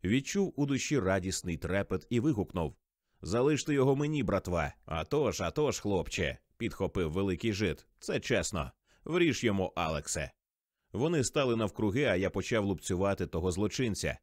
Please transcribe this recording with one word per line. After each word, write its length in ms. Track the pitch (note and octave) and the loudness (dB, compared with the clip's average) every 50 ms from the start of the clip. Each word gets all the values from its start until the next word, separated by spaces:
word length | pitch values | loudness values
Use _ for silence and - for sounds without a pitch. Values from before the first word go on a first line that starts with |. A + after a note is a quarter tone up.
| - | 2
відчув 500 | F2 G#2+ C3+ C#3 - - G3 G3 F3+ - | 2 2 2 0 0 0 0 0 0 0
у 100 | - C#3+ | -2 0
душі 340 | C#3+ C#3 B2+ - - D3 C#3 | 0 0 -2 -2 0 0 2
радісний 580 | F#2+ F#2 F#2+ G2 F2 F#2+ F2+ - - F2 E2+ D#2 | 2 2 2 2 0 -2 -4 -4 -4 -4 -4 -4
трепет 500 | - - F2+ G2 G2+ - F#2+ F#2 - - | -2 -2 -2 -2 -2 -2 -4 -6 -4 -2
і 100 | A#2+ A#2+ | -2 0
вигукнув: 560 | A2+ D#3 D3+ G2+ F#2 - - F2+ E2 D2 - _ _ _ _ _ _ _ _ _ | 2 2 0 0 -2 -4 -2 -4 -4 -4 -4 _ _ _ _ _ _ _ _ _
«Залиште 520 | - D#2 F2+ A#2 B2+ C#3+ D#3 C3+ - - D3 | -6 -2 0 2 4 4 4 2 0 0 2
його 220 | C#3 C3 C3 C3+ | 4 4 4 4
мені, 280 | C#3 D3 D3 D#3 D3 B2+ | 2 2 0 0 0 0
братва!» 500 | - G2+ F#2+ - - F2 E2+ D#2 C#2 - _ _ | 2 0 0 0 0 0 0 0 -2 -4 _ _
«А 180 | - D2+ E2 D#2 | -6 -6 -6 -4
тож, 380 | - - C#3+ D3 A2+ - - | 0 0 2 2 2 0 0
а 100 | G2 E2+ | -2 -2
тож, 280 | - - D3+ C#3 A2+ - | 0 0 0 0 0 -2
хлопче!», 580 | - G#2 G2+ F2+ D2 - - - F2+ C#2 B1+ - _ _ _ _ | -2 0 0 0 0 -2 -2 -2 -2 -2 -2 -6 _ _ _ _
підхопив 540 | A#2 G#2 D2+ - F#2+ F2 - G2+ F2+ D#2 | -6 -6 -4 -2 -4 -2 0 0 -2 0
великий 420 | D2+ F#2 G2 G2 F#2 E2+ - A2+ G#2 | 0 0 0 0 0 0 -2 -2 0
жид. 340 | F#2 G#2+ F2+ D2+ - - _ _ _ | 0 0 -2 -2 -4 -8 _ _ _
«Це 200 | - - E3 - | -8 -4 -4 -4
чесно. 520 | - - C3 G2+ E2+ - - F2 C#2+ B1+ - _ _ _ _ _ _ | 0 2 0 0 0 0 -4 -4 -6 -6 -8 _ _ _ _ _ _
Вріж 380 | - D#3 F3+ F3 E3 B2+ - - | -4 0 2 2 2 2 2 2
йому, 300 | A#2 G2+ G2 F#2 - - | 2 2 2 0 -2 -2
Алексе!» 560 | - F2 D#2+ D#2+ D2 D2 - - E2 D2 C#2+ _ _ _ _ _ _ _ _ _ _ _ _ - | -2 -2 0 -2 -2 -4 -4 -4 -4 -4 -6 _ _ _ _ _ _ _ _ _ _ _ _ -4
Вони 300 | F#2+ B2+ D#3+ F3 D#3 B2 | -2 0 2 2 2 0
стали 320 | - - D#3 C#3 B2+ A#2 | 0 0 0 2 2 2
навкруги, 480 | A2+ A2+ G2+ - - A2 G#2+ F#2+ B2+ D3 | 2 0 -2 0 0 0 0 2 2 2
а 120 | B2 F#2+ | 2 2
я 140 | F2+ G2 F2+ | 2 2 0
почав 360 | - G2+ F#2 - A#2+ A2+ G2+ | 0 -2 -2 0 0 0 2
лупцювати 640 | G2 G2 - - - F#2 F2 F#2+ G2 G2 - F#2 D#2+ | 2 0 -2 -2 -2 0 2 2 2 2 0 -2 -4
того 240 | - E2+ E2+ F#2 | -2 0 0 0
злочинця. 680 | E2+ F2+ G#2 G#2 - - C3 A#2 G2 - - D#2+ C2+ - | 0 2 0 -2 0 0 -2 -2 -2 -2 -2 -4 -4 -6